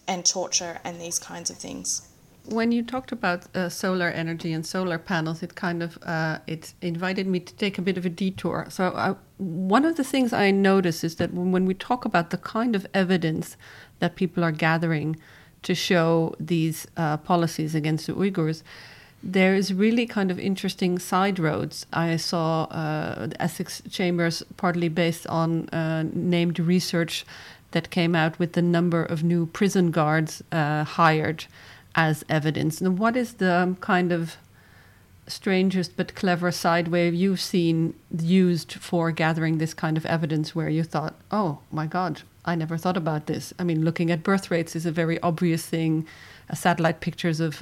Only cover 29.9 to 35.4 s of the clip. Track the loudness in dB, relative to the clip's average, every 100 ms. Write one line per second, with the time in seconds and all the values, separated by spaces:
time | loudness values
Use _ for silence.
29.9 | 4 2 2 0 -6 -4 -2 0 0 -2
30.9 | 4 4 4 0 -4 -10 -18 -20 -20 -4
31.9 | 0 2 2 0 0 0 0 -2 0 0
32.9 | 2 2 0 -2 0 2 4 2 0 0
33.9 | 2 2 0 -2 -8 -20 -20 -20 -20 -20
34.9 | -20 -20 -20 -16 -6